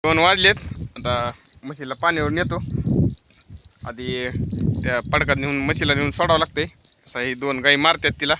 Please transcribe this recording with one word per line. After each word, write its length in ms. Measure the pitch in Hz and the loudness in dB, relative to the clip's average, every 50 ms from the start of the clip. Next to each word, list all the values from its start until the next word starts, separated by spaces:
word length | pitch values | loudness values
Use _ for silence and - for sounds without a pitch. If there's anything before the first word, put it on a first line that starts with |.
| - | 2
दोन 120 | 156 160 160 | 2 4 4
वाजलेत. 360 | 165 180 196 190 185 190 208 - - - - - | 6 4 4 6 4 4 4 2 -4 -12 -12 -12
आता 500 | - - _ - - 123 123 120 120 120 120 - _ _ - - | -12 -12 _ -8 -4 -2 -2 -2 -2 -4 -6 -10 _ _ -20 -16
म्हशीला 320 | - 131 151 139 143 131 131 | -14 -14 -12 -12 -10 -10 -8
पाण्यावर 360 | - - 170 170 160 151 147 | 0 0 0 2 2 0 0
नेतो. 260 | 151 165 180 - 165 180 - - - - - - - - - - - - _ _ _ - - _ - - - - _ _ - | 0 -2 -2 -2 -2 -4 -6 -4 -4 -4 0 0 2 2 2 0 0 -6 _ _ _ -20 -20 _ -20 -20 -20 -20 _ _ -12
आधी 420 | 123 117 117 127 127 127 127 123 123 123 - - - - - - - - - | -12 -10 -8 -6 -6 -4 -4 -4 -4 -4 -4 -4 -4 -4 -2 -2 0 -2 0
त्या 180 | - 131 123 120 117 - | -2 -2 -2 -2 -2 0
पडकात 240 | - 147 - 147 139 | 0 0 2 2 0
नेऊन 200 | 135 135 143 143 | 0 0 -2 -2
म्हशीला 380 | 139 135 143 156 156 160 147 143 | -2 -2 -2 -2 0 2 2 2
नेऊन 160 | 139 147 143 | 2 2 -2
सोडावं 280 | 135 - 170 170 165 156 | 0 0 2 4 4 2
लागतंय. 260 | 160 160 - 147 156 175 - _ _ - - _ _ | 2 0 -2 -4 -4 -4 -8 _ _ -20 -20 _ _
असं 140 | - - 127 | -12 -6 -4
ही 140 | 123 131 127 | -4 -4 -4
दोन 260 | 123 135 139 135 127 | -2 -2 -2 -2 2
गाई 160 | 123 143 143 | 4 4 4
मारतात 340 | 139 147 160 165 156 - 147 - - | 6 4 2 2 4 0 -2 -2 0
तिला. 140 | 147 139 156 - | -2 -2 -2 -2